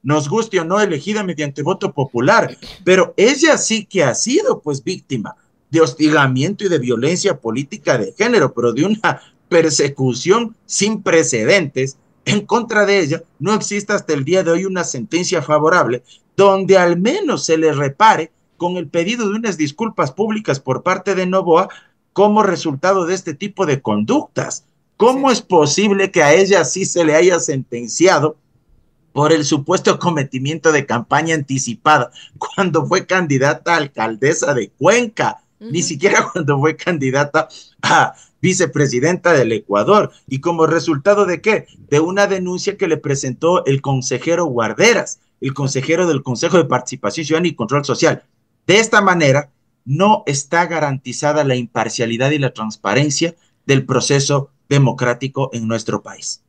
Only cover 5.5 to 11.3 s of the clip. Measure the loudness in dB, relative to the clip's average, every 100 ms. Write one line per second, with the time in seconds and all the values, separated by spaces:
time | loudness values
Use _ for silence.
5.5 | _ _ 2 2 4 2 4 2 2 -2
6.5 | -2 -2 -2 0 0 0 0 -2 -2 -4
7.5 | -6 -8 -6 -2 -2 -2 -2 0 2 0
8.5 | 0 -2 0 -2 0 -2 -4 -12 _ _
9.5 | 2 2 0 -2 0 -2 -2 0 0 0
10.5 | -10 _ -2 -2 -2 0 2 2